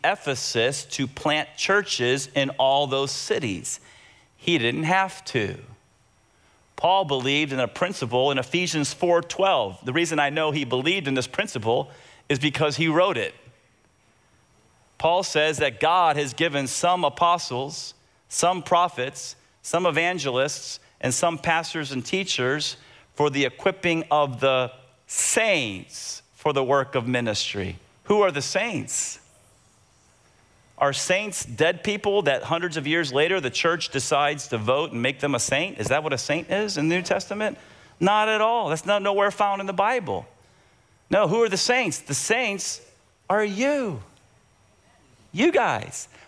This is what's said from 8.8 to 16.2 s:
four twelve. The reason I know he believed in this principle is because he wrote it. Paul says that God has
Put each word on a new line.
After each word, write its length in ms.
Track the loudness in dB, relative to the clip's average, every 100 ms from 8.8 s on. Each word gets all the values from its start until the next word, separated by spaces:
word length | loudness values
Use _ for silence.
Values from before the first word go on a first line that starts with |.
| -2
four 300 | 0 2 2
twelve. 560 | 0 0 2 2 0 -6
The 80 | -4
reason 260 | -2 0 0
I 120 | 0
know 200 | 0 0
he 140 | -2
believed 440 | -2 0 0 0 0
in 60 |
this 120 | -2 -2
principle 640 | -4 -4 -4 0 0 -2 -12 -20 -8 -4
is 100 | 0
because 380 | 0 2 0 2
he 120 | 2
wrote 280 | 4 2 0
it. 180 | -4 -8 -20 -20 _ _ _ _ _ _ _ _ _ _ _ _ _ -2
Paul 240 | 2 2
says 360 | 2 0 0 2
that 220 | -2 0
God 360 | 2 4 4
has 180 | 2